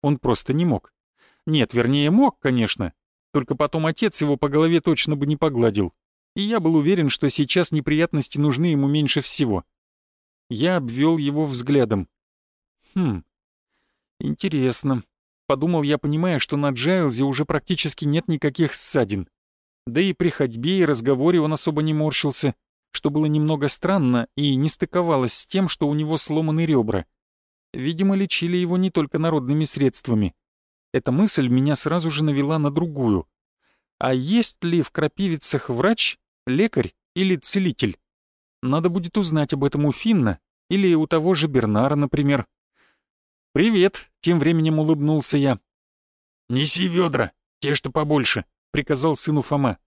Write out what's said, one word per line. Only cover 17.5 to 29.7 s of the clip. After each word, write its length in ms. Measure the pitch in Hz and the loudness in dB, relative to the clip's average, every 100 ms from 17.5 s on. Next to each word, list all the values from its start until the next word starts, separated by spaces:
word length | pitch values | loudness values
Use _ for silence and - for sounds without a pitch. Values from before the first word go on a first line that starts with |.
| 156 - 175 151 - 147 | -2 -2 -2 -2 -2 -2
нет 200 | 156 - | -2 -2
никаких 480 | 156 147 135 156 | -2 -2 0 -2
ссадин. 540 | - - 143 104 101 87 _ _ _ _ _ - | 2 0 2 0 -4 -8 _ _ _ _ _ -6
Да 140 | 127 | -2
и 140 | 190 | -2
при 160 | 170 175 | 0 -2
ходьбе 480 | - 135 113 143 190 | 0 -4 -2 -2 2
и 60 | 160 | 2
разговоре 560 | 127 120 131 156 180 | 2 0 2 2 2
он 100 | 151 | 0
особо 300 | 156 - 151 | 0 0 0
не 100 | 156 | 0
морщился, 600 | 151 151 - 147 - 143 - _ _ _ | 0 0 0 -2 0 -2 -4 _ _ _
что 200 | - 151 | -4 -2
было 160 | 147 151 | 0 0
немного 420 | 151 151 151 143 | 2 0 0 0
странно 600 | - 175 190 131 123 117 | 0 0 2 2 0 -2
и 200 | - 143 | -2 0
не 160 | 131 156 | 2 0
стыковалось 640 | - 170 180 170 143 127 | -2 -2 -2 0 0 2
с 120 | - - | 0 0
тем, 220 | 185 185 | -2 -2
что 200 | - 147 | 0 -2
у 60 | |
него 220 | 151 151 160 | 0 -2 0
сломаны 480 | - 151 160 156 | 0 0 0 0
ребра. 400 | 165 139 107 98 - _ _ _ _ _ _ | 2 0 0 -4 -6 _ _ _ _ _ _
Видимо, 420 | - 135 165 196 196 | -8 -6 -2 0 0
лечили 400 | 190 - 170 180 | -2 -2 -2 -2
его 220 | 175 185 | 0 0
не 120 | 185 | 0
только 280 | 175 147 156 | -2 -2 -2
народными 460 | 165 156 127 151 | 0 -2 0 0
средствами. 680 | 151 | 0